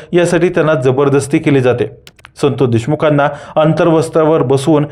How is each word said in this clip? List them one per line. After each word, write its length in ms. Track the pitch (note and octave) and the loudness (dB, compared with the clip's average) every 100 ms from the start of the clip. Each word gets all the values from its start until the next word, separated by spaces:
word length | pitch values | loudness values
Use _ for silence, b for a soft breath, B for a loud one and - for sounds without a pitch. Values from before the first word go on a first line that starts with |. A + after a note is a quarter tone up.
| B | B
यासाठी 380 | F3 F3 F3 F3+ | 0 0 0 0
त्यांना 240 | F3+ D3+ | 0 0
जबरदस्ती 640 | D#3 C3 B2+ C#3+ C#3 - D#3+ | 0 0 0 2 0 0 -2
केली 240 | D#3+ C#3 | 0 0
जाते. 300 | B2 A#2+ - - - _ - - | 2 0 -4 -8 -20 _ -20 -4
संतोष 280 | D3 B2 C3 | -4 0 0
देशमुखांना 600 | A2+ A2+ D3+ D#3 D3 C#3+ B B - | 0 -2 -2 0 0 0 B B 0
अंतर्वस्त्रावर 880 | D#3 D#3+ E3+ D#3+ - E3 D#3 D#3+ | 0 2 2 2 0 0 2 0
बसवून 440 | C3 C3+ C3 D3+ D3+ | 0 0 2 0 0